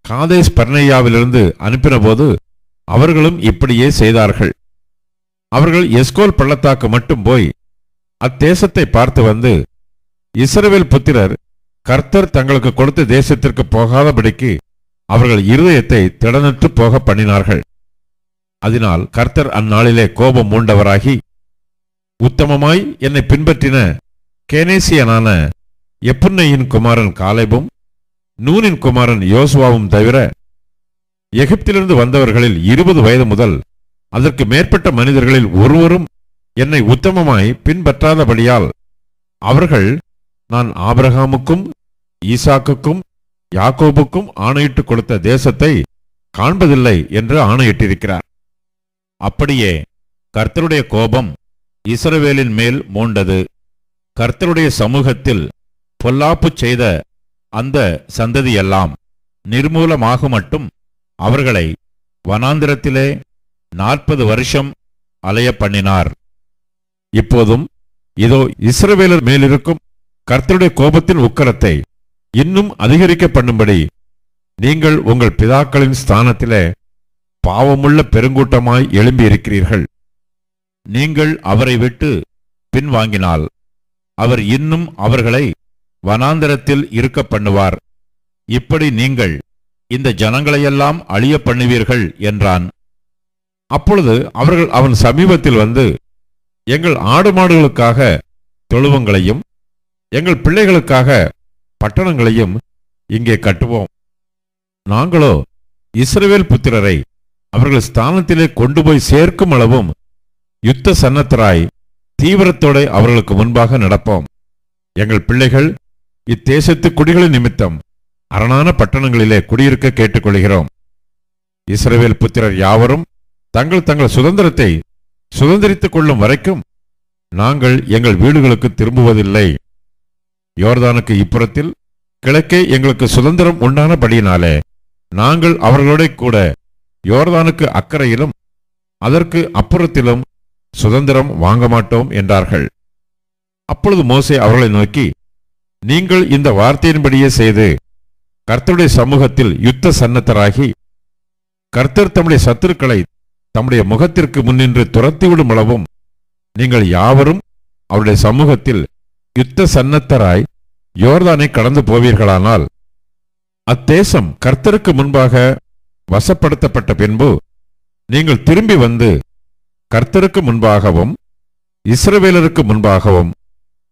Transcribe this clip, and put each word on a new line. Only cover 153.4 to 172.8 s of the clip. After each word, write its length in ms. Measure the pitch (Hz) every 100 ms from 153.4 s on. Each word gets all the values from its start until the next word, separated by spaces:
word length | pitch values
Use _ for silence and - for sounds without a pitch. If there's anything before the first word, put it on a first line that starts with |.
| _
தம்முடைய 340 | 107 127 123
முகத்திற்கு 580 | 98 110 170 175 151 139
முன்னின்று 420 | 123 127 127 123
துரத்திவிடும் 640 | 117 113 131 156 185 165 127
அளவும் 340 | 113 107 120 82 _ _ _ _ _ _
நீங்கள் 340 | 104 127 123 95
யாவரும் 540 | 90 107 135 139 190 - _ _ _ -
அவருடைய 320 | 101 107 101
சமூகத்தில் 680 | 107 127 147 147 - 107 71 _ _ _ _ 123
யுத்த 280 | 127 - 185
சன்னத்தராய் 680 | 139 131 147 131 135 95 90 135 _ _ _ _ 90
யோர்தானை 520 | 117 165 180 151 147
கடந்து 300 | 120 117 143
போவீர்களானால், 840 | 98 117 120 107 104 92 101 107 71 _ _ _ _ _ _ _ _ _ -
அத்தேசம் 600 | 127 131 160 202 - 87 - 127
கர்த்தருக்கு 460 | 131 220 208 196
முன்பாக 640 | 135 139 139 127 127 127 131 _ _ _ _ -
வசப்படுத்தப்பட்ட 800 | 98 - 185 151 151 143 123 -
பின்பு 460 | 104 104 110 139 78 - _ _ _ _ _ -
நீங்கள் 360 | 135 160 120
திரும்பி 340 | - 170 214 185
வந்து 440 | 117 117 113 76 - _ _ _ _ _ -
கர்த்தருக்கு 460 | 113 123 190 190 196
முன்பாகவும் 680 | 143 117 110 104 101 85 113 202 _ _ _ _ _ _ 104
இஸ்ரவேலருக்கு 760 | 123 196 202 190 175 160 165
முன்பாகவும் 680 | 107 107